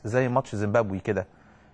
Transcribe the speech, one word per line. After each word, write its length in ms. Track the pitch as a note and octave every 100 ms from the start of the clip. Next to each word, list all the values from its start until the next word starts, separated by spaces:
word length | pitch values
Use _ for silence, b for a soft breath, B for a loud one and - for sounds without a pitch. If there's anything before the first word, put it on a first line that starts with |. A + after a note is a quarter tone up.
زي 260 | A2 B2+ B2+
ماتش 260 | B2+ - G#2
زيمبابوي 440 | G#2 A#2 G#2+ F#2+
كده، 280 | - G2 - b b b b